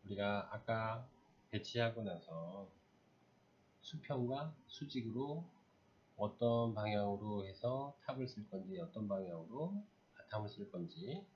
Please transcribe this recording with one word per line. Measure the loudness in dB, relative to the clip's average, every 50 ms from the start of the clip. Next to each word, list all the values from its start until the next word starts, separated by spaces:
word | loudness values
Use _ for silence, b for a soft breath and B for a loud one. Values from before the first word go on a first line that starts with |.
| -4
우리가 | -4 0 2 4 4 4 2 0 -2
아까 | -6 -4 0 2 2 2 2 0 0 -2 -6 -10 -16 -20 -20 -20 -20 -20 -10 _
배치하고 | -2 -2 -2 0 2 4 4 4 2 0
나서 | -2 -2 -4 -4 -6 -8 -8 -6 -6 -6 -6 -8 -10 -12 -14 -20 -20 -20 -20 -20 _ _ _ _ -20 -20 _ _ _ _ _ -20 -20 -20 _ _
수평과 | -12 -8 -8 -8 -2 0 2 2 2 2 2 0 -2 -4 -6 -10 -14
수직으로 | -14 -8 -8 -8 -2 -2 -2 -2 0 0 0 0 0 0 -4 -4 -8 -14 -20 -20 _ _ _ _ -20 _ -20 _ _ 0
어떤 | 0 0 0 4 6 6 8 8 8 6 4 2
방향으로 | 2 2 4 6 6 6 4 2 2 0 0 0 0 -2
해서 | -4 -6 0 0 2 2 2 -2 -4 -8 -6 -6
탑을 | -4 -2 -2 -2
쓸 | -4 -4 -8 -8 -6
건지, | -6 -6 -4 -4 -4 -6
어떤 | -6 -6 -4 -4 0
방향으로 | 0 0 0 0 -2 -4 -6 -8 -8 -4 -4 -2 -2 -2 -4 -6 -8 _ _ _ _ _
바텀을 | -20 -10 -4 -4 -2 -2 -4
쓸 | -6 -8 -10 -8
건지. | -6 -6 -6 -6 -6 -8 -6 -4 -6 -6 -8 -12 -20